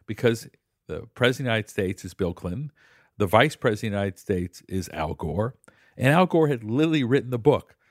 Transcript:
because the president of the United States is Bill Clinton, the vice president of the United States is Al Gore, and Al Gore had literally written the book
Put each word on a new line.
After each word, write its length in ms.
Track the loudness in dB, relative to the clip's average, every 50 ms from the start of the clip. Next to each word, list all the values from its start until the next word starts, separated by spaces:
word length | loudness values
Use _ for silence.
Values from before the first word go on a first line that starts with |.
| _
because 420 | -12 -6 0 2 2 2 2 -4 -16 _ _ _ _ _ _ _
the 200 | -12 -12 -12 -12 -12 _
president 320 | 0 0 0 0 0 -2
of 40 | -2
the 60 | -2
United 120 | -2 -4 -4
States 360 | -4 -4 -2 -2 -4 -6 -10
is 80 | -12 -6
Bill 200 | -4 -4 -4 -4
Clinton, 380 | -6 -8 -8 -8 -6 -8 -10 _ _ _ _ _ _ _ _ _
the 80 | -4 -2
vice 300 | 4 6 6 4 4 0
president 400 | -2 -2 -2 -2 -2 -4 -4 -2
of 20 |
the 0 |
United 220 | -2 -2 -4 -6 -8
States 420 | -6 -4 -4 -2 -4 -6 -10 -16 _ -8
is 180 | -6 -6 -6 -6 -6
Al 220 | -6 -6 -6 -6
Gore, 400 | -6 -6 -6 -4 -4 -4 -4 -6 _ _ _ _ _ _ _ _
and 160 | -2 2 2 4
Al 140 | 4 2
Gore 200 | 4 4 2 2
had 160 | 2 0 -4 -4
literally 400 | -4 0 0 0 2 2 0 0
written 280 | 2 2 0 0 -2
the 80 | -6 0
book 360 | 2 2 2 2 0 _ _ _ _ _